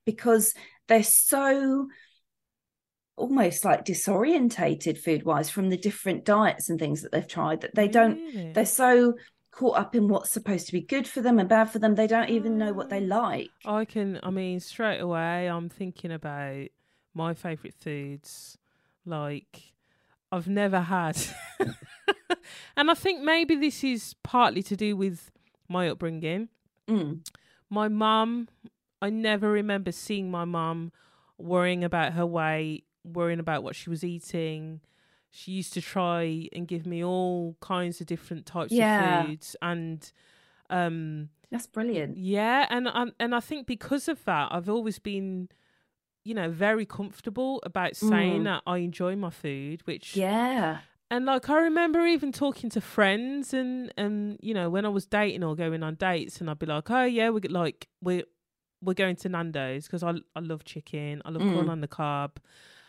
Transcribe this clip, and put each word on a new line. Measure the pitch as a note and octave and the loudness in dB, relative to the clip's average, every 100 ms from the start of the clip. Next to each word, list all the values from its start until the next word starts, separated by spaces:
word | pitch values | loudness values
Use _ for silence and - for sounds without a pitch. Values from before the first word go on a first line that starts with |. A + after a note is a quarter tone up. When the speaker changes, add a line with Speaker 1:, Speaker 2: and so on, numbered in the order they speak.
| - | -4
Speaker 1:
because | G#3+ A#3+ A3+ G#3+ - - - - | 0 4 6 4 0 -8 -8 4
they're | A3+ | 6
so | G#3 - - C#4 C#4 C#4 C4+ C4+ C#4 - - _ _ _ _ _ _ _ _ _ _ - | 6 4 6 4 4 4 4 2 0 -8 -20 _ _ _ _ _ _ _ _ _ _ -6
almost, | B3 C4+ F3+ E3+ G3 | 0 4 4 2 4
like, | - - | 4 2
disorientated | E3+ - G3 C4+ E4+ B3 G3+ D#3 D3+ E3 D3+ | -2 0 2 4 4 4 2 0 0 -2 -2
food-wise | - D3+ E3 D3 D#3 | 0 0 2 0 0
from | G#3 F#3+ | 0 0
the | F3+ | 2
different | G#3 - G3 E3 - | 0 -2 -2 -2 4
diets | G#3 G3+ - - | 6 4 2 -2
and | D#3+ | -2
things | D3+ D3 | -2 -2
that | - | -2
they've | D#3 - | -2 -2
tried | E3+ D#3+ D#3+ | -2 -2 -2
that | - G#3+ | -2 2
they | G3+ | 4
don't, | A#3 A3+ G#3+ | 6 6 4
Speaker 2:
Really? | E4 A3+ E3 | -4 -10 -4
Speaker 1:
they're | D#3+ G3+ | 0 2
so | - B3+ B3 A#3+ A#3+ - _ _ | 4 6 8 8 4 -6 _ _
caught | - B3+ - | -2 2 2
up | G3+ A#3+ | 2 2
in | G#3 | 4
what's | G3+ - | 2 0
supposed | G#3+ - F#3 - | -4 -2 -2 -2
to | |
be | F3+ | -6
good | - C4+ - | -2 -2 -2
for | C4+ | -2
them | A#3+ A#3 | 4 6
and | F#3 | 6
bad | A3 A3 | 6 4
for | A3 | 2
them, | G#3+ G#3 | 2 4
they | G#3+ | 4
don't | A3+ - | 4 2
even | A3+ G#3+ A3 | 2 2 0
know | G#3+ | 0
what | F#3+ - | -2 -4
they | G3 | -2
Speaker 2:
Ah. | F#3+ G#3 | 0 0
Speaker 1:
like. | A3 - - _ G#3+ | 0 -2 -8 _ -4
Speaker 2:
I | G#3+ A3 | -2 -2
can, | A3 G3 F3+ | -2 -4 -4
I | F#3 | -4
mean, | F#3+ F#3 F3+ | -4 -2 -4
straight | - - A3 - | -6 -4 -2 0
away, | F3 E3 E3 F3 F3+ | -2 -2 -2 -2 -2
I'm | E3+ E3+ | -4 -6
thinking | - F#3 - F3 | -8 -10 -8 -10
about | D#3+ D3+ C#3+ C#3 C3+ C#3 _ _ _ _ | -8 -8 -8 -8 -8 -12 _ _ _ _
my | E3 E3 | -6 -4
favourite | E3 F3 D#3 - | -4 -6 -8 -10
foods. | - E3+ D3 C#3 C#3+ - - - - _ _ _ _ F3 | -14 -10 -8 -8 -12 -14 -20 -20 -20 _ _ _ _ -10
Like, | D#3+ D3 D3 - - - _ _ _ _ _ _ | -6 -6 -8 -12 -20 -20 _ _ _ _ _ _
I've | F3+ E3+ | -4 0
never | G3+ G3+ F#3+ | 2 4 2
had, | E3+ F#3 D#3+ - - E5+ E5+ - | 2 0 0 -2 -6 -8 -10 -4
<laughs> | - - - - - - - F4 - - - - | -4 -4 -16 -6 -2 -2 -2 -6 -6 -20 -6 2
and | D4+ | 4
I | |
think | E4 F#4+ E4+ | 4 2 0
maybe | D4 E4 D#4+ D4+ | 4 4 4 4
this | D4 - | 2 0
is | C4+ A#3 - - | -2 -2 -6 -12
partly | - B3 A#3+ F#3 | 0 4 4 4
to | F#3+ G3 | -2 -2
do | G#3+ G3 | -2 0
with | G3 E3+ - _ _ _ - | -2 -4 -12 _ _ _ -6
my | F3+ F3 | -2 -2
upbringing. | - E3+ D#3+ D#3 F#3 A3+ _ _ _ - | -2 -4 -4 -4 -4 -6 _ _ _ -2
Speaker 1:
Mm. | A3 D3+ D#3+ - - _ _ - | 0 0 -6 -12 -20 _ _ -8
Speaker 2:
My | G#3 G#3+ | -2 0
mum, | G#3+ A3 A3 A3+ A#3+ A3+ _ - _ _ - | 2 2 4 2 -2 -6 _ -20 _ _ -6
I | G3+ | -4
never | A3 A3 G#3 G#3 | 0 0 2 2
remember | G#3 G#3 G3 F#3 | 2 2 -2 -4
seeing | E3+ - G#3 F#3+ | -6 -6 -4 -4
my | F3 E3+ | -4 -4
mum | E3+ D#3+ E3 E3 - _ _ _ - | -2 -2 -4 -8 -12 _ _ _ -14
worrying | E3+ F3+ F3+ F3+ | -2 2 2 0
about | F3 E3+ D#3 | 0 0 0
her | E3+ F3 | 0 0
weight, | E3+ D#3 D#3 D#3 D#3 - _ | 0 0 0 -2 -6 -12 _
worrying | F3 E3+ E3+ E3+ | -10 -2 -2 -2
about | E3 D3+ | -2 -4
what | - - | -4 -8
she | - | -6
was | E3 | -6
eating. | F3 E3+ - F3 D#3+ D#3 D#3 D#3 - _ _ _ _ | -4 -8 -8 -6 -4 -6 -10 -14 -18 _ _ _ _
She | - - | -20 -10
used | F#3+ F3+ | -8 -6
to | F3+ | -8
try | - G3 F3 F3 E3 D#3+ E3 | -6 -2 0 0 -2 -4 -6
and | - F3 | -10 -8
give | E3+ E3+ | -6 -6
me | E3+ | -4
all | F3 F3+ F3+ F3+ E3+ E3 | -2 0 0 -2 -4 -8
kinds | - F#3 F3 F3 | -6 -4 -4 -6
of | D#3+ | -8
different | E3+ - E3 - | -8 -8 -12 -8
types | F3+ D#3 A#3 | -6 -2 2
Speaker 1:
Yeah. | |
Speaker 2:
of | G#3+ G#3 F#3+ F3 D#3 D#3 | 4 4 4 2 0 -4
foods | - - | -12 -8
and, | E3+ E3+ E3 D#3+ - _ _ _ _ _ - | -4 -4 -6 -8 -12 _ _ _ _ _ -6
um, | F3+ E3+ E3 D#3 D3+ D3+ _ _ | -2 0 -2 -6 -8 -10 _ _
Speaker 1:
That's | A#3+ - | -10 -8
brilliant. | A3 A#3 F#3 C#3+ E3 | -4 -2 -2 -4 -4
Speaker 2:
yeah, | F#3 G3+ A3 C4 C#4+ | -2 2 4 4 2
and, | B3 B3 | 0 -2
and, | A#3+ B3 - | -2 -4 -2
and | A#3 A#3+ | -2 -2
I | |
think | - D4+ B3 | -2 -8 -8
because | A#3 - C#4 - | -8 -2 -2 -2
of | D4+ - | -4 -2
that, | D#3+ C3+ | 0 0
I've | F3 F3+ | -2 -2
always | A3+ A3 F#3 | -2 -2 -6
been, | G#3+ G3 F#3+ F#3 F3+ _ _ _ _ _ _ _ G#3+ | -6 -6 -4 -6 -8 _ _ _ _ _ _ _ -8
you | A3+ | -4
know, | E3+ | -4
very | E3 G3+ A3 G#3 | 0 2 2 -2
comfortable | - G3 - - G#3+ C4 C4+ - | -6 -10 -10 -10 -4 -4 -4 -6
about | F#3+ F3 D#3 | -4 -4 0
saying | G#3+ G#3 F3+ - | 4 4 4 2
Speaker 1:
Mm. | G3+ | 0
Speaker 2:
that | F3 - | -2 -2
I | F3+ | -2
enjoy | F3 E3 F3+ G3 | -2 -2 -4 -2
my | F3+ | -6
food, | - D3+ C#3 C#3 E3 - | -8 -8 -8 -8 -10 -10
which | D#3 - | -10 -6
Speaker 1:
Yeah. | G3 F#3+ A3 B3 B3+ D#3+ D#3 - _ - | -2 0 2 0 2 0 -2 -10 _ -6
Speaker 2:
and, | A#3+ C4 | -2 2
like, | C4 - | 0 2
I | D4+ | 4
remember | E4 D#4+ E4+ E4 E4+ | 4 4 2 4 4
even | D#4+ C#4+ | 2 0
talking | - C#4+ C4+ A#3 | -2 -2 -2 -4
to | G#3+ | -4
friends | - - G3 G3+ B3+ C#4+ C4+ | -2 2 4 2 -2 -6 -4
and, | C4 B3+ B3+ B3 - | -4 -2 -4 -8 -4
and, | G#3 G#3 G#3 G3+ | -4 -2 -4 -6
you | G#3+ G#3 | -4 -2
know, | E3+ | 0
when | F#3 G#3 | 0 0
I | |
was | G3 - | -2 0
dating | G#3 G#3 - | 0 0 0
or | E3 D#3 | -2 -2
going | E3 D#3+ | -2 -2
on | D#3 D#3+ | -4 -2
dates, | F#3 F3 - - | 0 0 -4 -8
and | E3 | -8
I'd | D3+ | -6
be | D#3+ | -4
like, | D3+ D3+ | -4 0
"Oh, | B3+ B3 | 2 2
yeah, | A#3 A3+ | 2 2
we're | A3 | 2
g-, | F3+ | -2
like, | F3+ E3 - - _ | 0 0 -2 -12 _
we're, | F3+ F3+ - _ _ _ _ _ | -2 -2 -4 _ _ _ _ _
we're | F#3 F#3 | -4 0
going | F#3+ F3+ | 0 0
to | F#3 | -4
Nando's | F3 E3+ D3+ C3 C3 - | -4 -4 -4 -4 -6 -6
'cause | F3 | -4
I, | E3+ E3+ - D#3 | -2 -4 -6 -10
I | |
love | E3 D#3 - | -8 -8 -10
chicken, | D#3 - D3+ D3 D3 - | -16 -10 -8 -6 -8 -8
I | |
love | D#3+ G3+ | 0 2
corn | E3+ D#3+ | 2 2
Speaker 1:
Mm. | |
Speaker 2:
on | D#3+ | -2
the | D3 | -6
cob." | - D3 C#3+ C#3+ - - - - - | -4 -4 -2 -4 -8 -20 -20 -20 -20